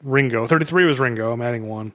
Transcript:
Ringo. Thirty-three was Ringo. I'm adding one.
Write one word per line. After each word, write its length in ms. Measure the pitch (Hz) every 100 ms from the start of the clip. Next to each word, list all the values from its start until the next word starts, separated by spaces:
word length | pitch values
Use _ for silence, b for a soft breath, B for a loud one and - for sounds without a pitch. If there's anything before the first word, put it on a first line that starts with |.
Ringo. 460 | 143 135 135 113 113
Thirty-three 380 | 160 156 175 175
was 120 | 131
Ringo. 360 | 131 113 113
I'm 80 | 117
adding 260 | 120 117 110
one. 240 | 107 107